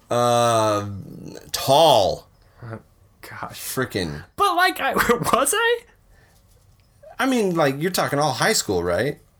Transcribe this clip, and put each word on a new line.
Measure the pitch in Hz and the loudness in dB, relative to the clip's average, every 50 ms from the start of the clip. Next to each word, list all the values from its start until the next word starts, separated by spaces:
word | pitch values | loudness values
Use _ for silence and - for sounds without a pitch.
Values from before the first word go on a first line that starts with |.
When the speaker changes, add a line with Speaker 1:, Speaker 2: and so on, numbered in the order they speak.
| _ - | _ -4
Speaker 1:
Uh, | 117 120 120 120 120 120 120 117 117 113 110 107 104 104 101 101 101 95 85 - - - - - - - - - | -2 0 2 2 2 2 2 2 2 2 2 2 0 0 -4 -6 -10 -12 -12 -14 -16 -16 -16 -16 -16 -18 -14 -10
tall. | - - - - 135 147 165 160 135 113 95 85 - - - _ _ _ _ _ _ - - | -10 -4 0 2 4 6 8 8 8 6 6 2 0 -4 -8 _ _ _ _ _ _ -20 -16
Speaker 2:
Oh, | 113 113 107 - _ _ _ _ _ _ _ | -16 -16 -16 -18 _ _ _ _ _ _ _
gosh. | - - 120 - - 113 - - | -20 -18 -16 -14 -14 -14 -14 -12
Speaker 1:
Frickin'. | - - - 131 127 117 - 104 90 80 71 76 - - _ | -12 -8 -6 -4 -4 -4 -4 -4 -4 -4 -6 -10 -12 -10 _
Speaker 2:
But, | - 403 403 349 | -2 -2 0 2
like, | 339 359 381 - - | 2 0 0 0 -2
I, | 269 269 214 | -4 -2 0
<laughs> | 196 - - 240 - - - - | 0 2 2 0 0 0 0 0
was | 226 277 - - | 0 0 0 0
I? | 415 466 466 480 480 - _ _ _ _ _ _ _ _ _ _ _ _ _ _ _ _ _ _ _ _ _ _ _ - - - - | 0 0 0 0 -2 -4 _ _ _ _ _ _ _ _ _ _ _ _ _ _ _ _ _ _ _ _ _ _ _ -20 -14 -8 -4
Speaker 1:
I | 233 | -2
mean, | 269 254 240 208 190 175 | 0 0 2 0 0 2
like, | 165 156 139 135 143 | 2 2 0 0 0
you're | 156 185 | -4 -4
talking | 185 - 165 123 - 143 | -2 -2 -2 -2 0 0
all | 151 151 123 | 0 0 0
high | 113 151 196 226 | 0 0 0 0
school, | - - - 98 87 85 | 0 -2 -2 -2 -2 0
right? | 87 87 90 113 143 147 - _ _ _ | 0 0 0 -2 -2 -4 -8 _ _ _